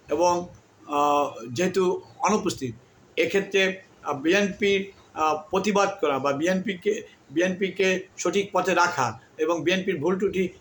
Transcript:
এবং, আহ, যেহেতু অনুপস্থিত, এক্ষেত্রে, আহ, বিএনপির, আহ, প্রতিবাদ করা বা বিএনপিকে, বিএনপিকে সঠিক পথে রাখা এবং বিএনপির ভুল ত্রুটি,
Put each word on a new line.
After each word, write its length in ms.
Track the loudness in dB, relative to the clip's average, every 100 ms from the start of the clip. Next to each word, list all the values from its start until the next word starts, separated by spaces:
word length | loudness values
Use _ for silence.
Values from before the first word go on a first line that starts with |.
| -4
এবং, 400 | 2 2 2 -4 -16 _ _ -4
আহ, 400 | 0 4 2 0 -4 -8
যেহেতু 500 | -2 0 2 0 0 -8 -4
অনুপস্থিত, 560 | 0 0 -2 -6 -8 -10 -20 _ -8 -2
এক্ষেত্রে, 640 | 0 0 0 0 0 -2 -14 -12
আহ, 140 | -8 -2
বিএনপির, 760 | 2 2 2 0 0 0 -2 -14 -12
আহ, 220 | -2 0 0 -2
প্রতিবাদ 380 | -2 2 2 2 0
করা 180 | 0 0
বা 140 | 0
বিএনপিকে, 680 | 0 0 -2 -2 -4 -2 -4 -6 -20 -6
বিএনপিকে 760 | 0 0 0 -2 0 2 0 -4 -6
সঠিক 320 | -2 0 0
পথে 220 | 0 2
রাখা 460 | 2 2 2 -2 -4 -10 -4
এবং 240 | -2 0
বিএনপির 360 | 0 0 0 -2
ভুল 180 | -2 0
ত্রুটি, 300 | 0 0 -2 -6